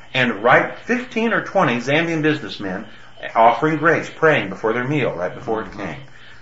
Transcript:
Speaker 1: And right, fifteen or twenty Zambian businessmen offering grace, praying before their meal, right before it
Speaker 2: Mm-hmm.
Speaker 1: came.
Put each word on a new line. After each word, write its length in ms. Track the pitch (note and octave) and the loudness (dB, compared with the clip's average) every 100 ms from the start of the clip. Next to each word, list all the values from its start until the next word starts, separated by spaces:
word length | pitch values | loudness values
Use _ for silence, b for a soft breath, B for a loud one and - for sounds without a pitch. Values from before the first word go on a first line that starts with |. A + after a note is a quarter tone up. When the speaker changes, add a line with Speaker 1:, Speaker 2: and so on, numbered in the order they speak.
| B | B
Speaker 1:
And 300 | C3 B2 G2+ | 0 0 2
right, 340 | A#2 D#3 - - | 4 4 4 -6
fifteen 540 | - B3 B3 A3+ A#3 | -4 -4 -2 -2 0
or 100 | F#3+ | 0
twenty 340 | - G3 E3 A#2+ | 0 0 2 0
Zambian 440 | B2 D3 E3+ E3 | 0 0 0 0
businessmen 640 | D3+ D3 G#2 - G2 F#2 A2 B B B - - | 0 0 -6 -10 -8 -8 -10 B B B -4 4
offering 420 | A2+ - D#3 D#3 | 4 6 0 2
grace, 320 | D#3+ C#3 - | 2 2 -2
praying 400 | - D#3+ C#3 G2 | 2 4 4 0
before 240 | F#2 A2 | -4 -2
their 140 | A#2 B2 | -2 -2
meal, 260 | D3+ G#2+ | -2 -2
right 200 | E2 F2 | -2 -6
before 280 | - - A2 | -8 -6 -6
it 60 | G2 | -6
Speaker 2:
Mm-hmm. 120 | G2 F#2+ | -10 -10
Speaker 1:
came. 160 | C#2+ - B B B | -10 -14 B B B